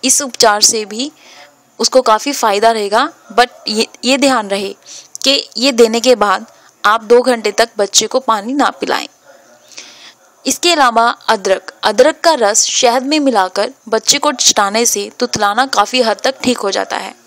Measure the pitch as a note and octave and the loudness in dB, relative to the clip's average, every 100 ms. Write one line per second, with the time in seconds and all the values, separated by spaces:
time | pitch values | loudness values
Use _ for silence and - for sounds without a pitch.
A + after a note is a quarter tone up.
0 | C4 - C#4 - A3+ G#3 - A3+ G#3 G#3+ | 0 -2 -4 0 2 2 0 -2 -6 -8
1 | C#4+ _ - - - _ _ _ - C4 | -10 _ -20 -20 -20 _ _ _ 0 2
2 | B3+ G#3+ C#4+ C#4 A3+ G3+ A3+ A3+ G3+ G#3+ | 4 0 0 -2 0 2 2 2 0 0
3 | D4 - - G#3 B3 - - G#3+ - - | -2 -6 -6 0 0 -2 -8 -4 -4 -4
4 | A#3 C4+ C4+ B3+ G3+ G3 G3 - - - | 0 2 2 0 -2 -6 -6 -12 -20 -20
5 | - - C4 C#4 - - C4 A#3 A3+ A3+ | -20 -6 -2 -2 -4 -2 -2 4 2 4
6 | A#3 A#3+ G#3 F#3+ A3+ - _ _ G3+ A3 | 2 2 2 -2 -4 -20 _ _ 0 0
7 | G#3+ A#3+ B3+ A#3 G#3 G3+ A#3 - G3+ - | 4 2 4 -2 -2 0 -2 0 -2 0
8 | A3 B3+ B3+ A3 G#3 C#4+ G#3 - - B2+ | 0 -2 0 -2 -2 0 0 -2 -4 -4
9 | - _ _ - _ - _ - - - | -6 _ _ -20 _ -20 _ -20 -20 -20
10 | - _ _ _ - - F4 E4 B3+ A3+ | -20 _ _ _ -6 -2 0 2 2 2
11 | A#3 - - A3 F#3+ F#3 - - G3+ G#3+ | 0 -2 -4 -2 0 -2 -2 -6 -4 2
12 | C4 D#4 E4+ D4+ G#3 A3 - - A#3+ B3 | 2 4 0 2 2 2 -2 0 2 0
13 | C4 D#4 C4+ A3 F#3 G3+ A3+ - - A3 | 0 0 0 0 0 -2 -4 -6 -4 -4
14 | - C#4+ D4 C#4+ - - G3+ G#3 A#3 G#3 | -2 -2 -2 0 0 0 0 0 0 -2
15 | G3+ - B3 A3 G3+ G#3 C4+ - G3+ B3+ | -6 -6 -6 -2 -2 0 -2 0 0 2
16 | A3+ G3+ - C4+ - A#3+ G3 F#3+ - G#3 | 0 0 -4 -2 -2 -2 -2 -4 -4 -6
17 | G3 - | -10 -16